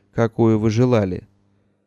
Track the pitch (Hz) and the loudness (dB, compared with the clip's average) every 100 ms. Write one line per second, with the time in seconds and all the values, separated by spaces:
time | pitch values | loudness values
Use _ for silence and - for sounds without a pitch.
0 | _ - 117 - 113 110 110 107 127 120 | _ -4 -4 0 0 2 0 0 0 0
1 | 95 87 - _ _ _ _ _ | -2 -6 -14 _ _ _ _ _